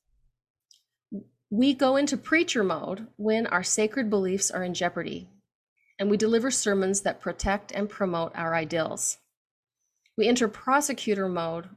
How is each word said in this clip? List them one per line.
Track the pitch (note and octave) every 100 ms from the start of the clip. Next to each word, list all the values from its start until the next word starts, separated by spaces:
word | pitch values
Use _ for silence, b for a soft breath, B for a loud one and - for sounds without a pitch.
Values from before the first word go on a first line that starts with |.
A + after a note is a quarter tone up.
| _ _ _ _ _ _ _ _ _ _ _ G3+ - _ _
We | G#3 C4
go | C4 C4 C4+
into | C#4+ C4
preacher | - D#4 - A#3+
mode | F#3+ D#3+ D#3 F#3+ A3+ -
when | G#3 A3 A3+
our | F3+
sacred | F#3 - G#3+ A#3+ A3
beliefs | G3+ F#3 F#3+ -
are | -
in | F3+
jeopardy, | F3+ F3 F3 - F3 F3+ _ _ _ _ _ _ -
and | G3+
we | G#3
deliver | A3 A#3 C4
sermons | B3+ G#3+ G3 F#3+ G3
that | F#3 -
protect | - F3 G3 G3 -
and | - G#3
promote | - F#3+ E3+ E3
our | - E3
ideals. | E3 D#3+ E3 D#3 - - - _ _ _ _ _ _ _ _ _ -
We | A3
enter | B3 A3+
prosecutor | - - C4+ C#4+ C4 - G3+ F#3+
mode | F3+ E3 E3 F3